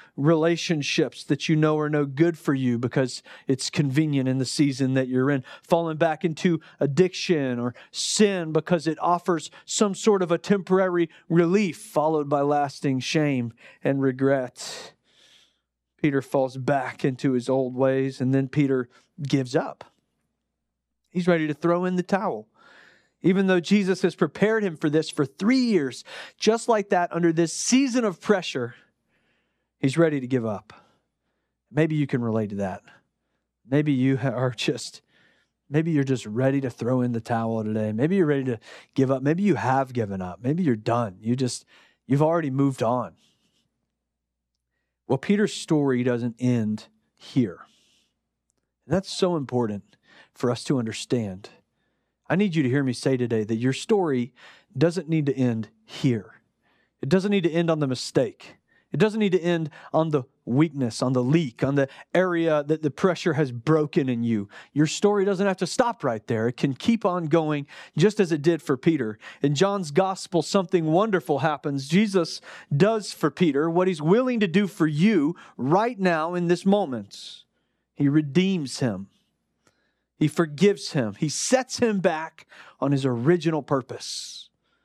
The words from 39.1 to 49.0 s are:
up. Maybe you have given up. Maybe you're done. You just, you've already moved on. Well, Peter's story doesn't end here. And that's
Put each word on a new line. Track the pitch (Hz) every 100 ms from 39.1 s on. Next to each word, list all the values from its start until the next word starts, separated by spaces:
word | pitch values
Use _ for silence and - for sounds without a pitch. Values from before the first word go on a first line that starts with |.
up. | 135
Maybe | 139 170
you | 202
have | 120 117 135 131
given | 123 101 95
up. | 90 90
Maybe | 123 170
you're | 160
done. | 107 113 120 107 92
You | 110 123
just, | 123 - - _ _ _ -
you've | 139
already | 156 170 143
moved | 135 139 135
on. | 113 123 110 - _ _ _ _ _ _ _ _ _ _ _ _ _ _ _ _ _ _ -
Well, | 131
Peter's | - 202 208
story | - - 151 139 123
doesn't | 123 120 120 113
end | 127 120 107 107 - _ _
here. | _ - 135 107 78 - _ _ _ _ _ _ _ _ _ _ _
And | 123
that's | 180